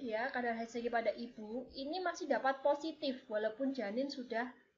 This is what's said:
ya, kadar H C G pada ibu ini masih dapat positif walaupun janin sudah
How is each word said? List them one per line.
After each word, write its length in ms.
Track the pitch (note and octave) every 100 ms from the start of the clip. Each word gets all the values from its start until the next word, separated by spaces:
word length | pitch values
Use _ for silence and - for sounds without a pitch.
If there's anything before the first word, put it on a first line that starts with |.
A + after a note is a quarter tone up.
ya, 240 | B3 G#3+ B3+
kadar 320 | B3+ A#3+ A3+
H 160 | A3+ A#3+
C 80 |
G 80 | A#3
pada 180 | A#3 A3 -
ibu 500 | A#3+ - G#3+ A#3+ B3+
ini 320 | - C4+ F4+
masih 240 | F4+ E4+ D4+
dapat 320 | A#3 C4 C4+
positif 640 | C#4+ C#4+ D#4+ D#4 C#4+ B3+ -
walaupun 400 | G#3+ G#3+ G#3+ C4+
janin 400 | C4+ G3+ A3+ C#4+
sudah 320 | C4+ A#3+ A3 B3 - _